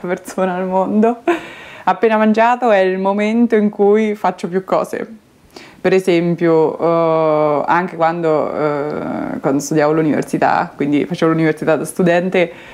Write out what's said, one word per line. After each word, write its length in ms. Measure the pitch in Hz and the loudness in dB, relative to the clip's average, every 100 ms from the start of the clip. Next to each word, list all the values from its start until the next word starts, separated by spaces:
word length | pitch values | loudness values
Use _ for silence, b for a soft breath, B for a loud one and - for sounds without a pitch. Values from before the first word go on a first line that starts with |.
| 180 | -6
persona 500 | 180 - - 185 180 | -8 -8 -4 -4 -2
al 120 | 185 | -2
mondo, 540 | 185 190 208 226 240 - 330 B B B B B | -2 0 2 2 0 -2 -4 B B B B B
appena 320 | 185 226 220 | 0 2 2
mangiato 520 | 214 214 233 240 247 | 2 4 2 2 2
è 80 | 202 | 4
il 200 | 190 190 | 2 0
momento 560 | 190 202 208 226 233 220 | 0 0 0 2 2 2
in 140 | 208 | 0
cui 440 | 208 202 214 214 208 | 2 2 4 2 -2
faccio 320 | 185 190 185 | -4 -4 -4
più 160 | 185 | -4
cose. 520 | 190 180 185 - - - _ _ _ B B B | -2 -2 -2 -6 -10 -14 _ _ _ B B B
Per 120 | 180 | 0
esempio, 840 | 190 190 175 170 170 175 160 156 - | 0 2 0 2 0 2 4 2 0
eh, 840 | 160 165 165 160 160 151 151 147 - | 0 2 2 2 2 2 2 0 0
anche 300 | 170 180 165 | 0 -2 -2
quando, 580 | 165 170 160 156 120 | -2 0 0 0 0
eh, 840 | 98 151 147 147 - - - - - | -2 -2 -2 -4 -6 -6 -6 -6 -4
quando 200 | 156 139 | -2 -2
studiavo 340 | 143 156 147 | 0 0 2
all'università, 800 | 160 160 127 - 156 135 73 175 - | 2 0 -2 -2 -2 0 0 -2 -4
quindi 300 | 143 143 135 | -2 -2 -2
facevo 240 | 170 165 | -2 0
l'università 440 | 160 160 156 160 156 | 2 0 0 0 -2
da 100 | 160 | -2
studente, 640 | - 180 175 180 185 170 B B | -2 2 2 0 0 -2 B B